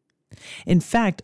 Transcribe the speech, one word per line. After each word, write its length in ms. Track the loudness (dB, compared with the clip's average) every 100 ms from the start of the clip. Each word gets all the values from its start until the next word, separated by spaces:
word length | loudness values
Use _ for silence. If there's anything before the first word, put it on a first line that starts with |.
| _ _ _ -20 -20 -12 0
In 140 | 2
fact, 420 | 2 2 0 -2